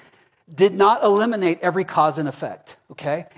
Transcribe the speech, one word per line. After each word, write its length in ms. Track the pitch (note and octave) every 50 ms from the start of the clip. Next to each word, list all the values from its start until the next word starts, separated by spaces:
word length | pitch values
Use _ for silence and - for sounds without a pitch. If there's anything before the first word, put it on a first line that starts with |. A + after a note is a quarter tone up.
| _ _ _ _ _ _ _ _ _ - D#3
did 220 | C3+ F#3+ G3+ -
not 300 | G3 G3 G#3 A#3 - -
eliminate 560 | G#3 G3+ G#3 A3+ A#3+ A3+ G3+ F#3 E3 F3 - F#3
every 220 | F3+ E3+ F#3+ F#3
cause 340 | - - E3 D3+ D#3 C3+ D#3
and 100 | D3+ C#3+
effect, 480 | C3 - D#3+ A#2 F2+ - _ - - _ _ -
okay? 360 | - - - D3 D3+ E3+ E3+ - _